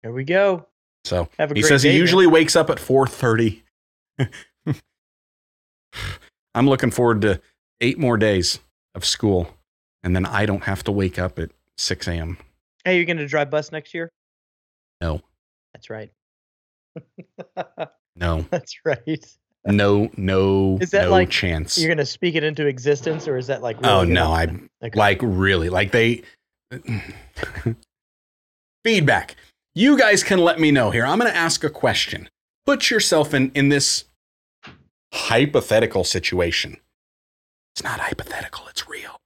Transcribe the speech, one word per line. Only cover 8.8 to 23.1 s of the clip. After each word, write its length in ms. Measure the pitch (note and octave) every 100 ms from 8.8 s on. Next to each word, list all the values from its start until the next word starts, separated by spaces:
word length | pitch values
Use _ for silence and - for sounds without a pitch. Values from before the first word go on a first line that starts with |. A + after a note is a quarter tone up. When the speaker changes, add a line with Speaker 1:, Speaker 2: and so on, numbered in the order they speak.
| _ F#2+
Speaker 2:
of 100 | -
school, 500 | - A2 F#2 E2+ - _ _ _ _
and 120 | F2+ F2+
then 100 | F#2
I 200 | G2+ G#2
don't 180 | G2
have 200 | - G2 -
to 60 |
wake 260 | G2+ F#2+ -
up 180 | F#2 -
at 120 | D#2+ _ _ -
six 300 | - F2+ -
A 60 |
M. 240 | E2+ E2 E2+ - _ _ _
Speaker 1:
Hey, 140 | - F3+
you're 80 | E3+
gonna 220 | E3+ C#3+
drive 220 | D3+ C#3+
bus 200 | D3+ D3+
next 220 | D#3 D3+
year? 180 | E3+ E3+ _ _ _ _ _ _ _ _ _
Speaker 2:
No. 200 | E2+ D2+ - _ _ _ _
Speaker 1:
That's 160 | - -
right. 220 | A2 G#2+ _
<laughs> 1700 | _ _ _ _ _ _ _ E3 - - - - - - - - D#3 _ _ -
Speaker 2:
No. 260 | E2+ E2 E2
Speaker 1:
That's 240 | F3 - - -
right. 400 | C#3 - D#3 - _ _ _ -
Speaker 2:
No, 420 | G2+ G2+ G2+ A2 -
no, 600 | F#2+ F#2+ G2 G2 F#2+ F#2+
Speaker 1:
Is 120 | F3+
that 140 | G3 F2+
Speaker 2:
no 40 |
Speaker 1:
like, 200 | F#2+ F2+
Speaker 2:
chance. 480 | - F#2 D#2+ D#2 -
Speaker 1:
you're 100 | D#3+
gonna 160 | D#3 C#3
speak 300 | - F3+ D#3+
it 80 |
into 240 | D3+ D3+ D3
existence, 600 | B2+ B2+ C#3+ -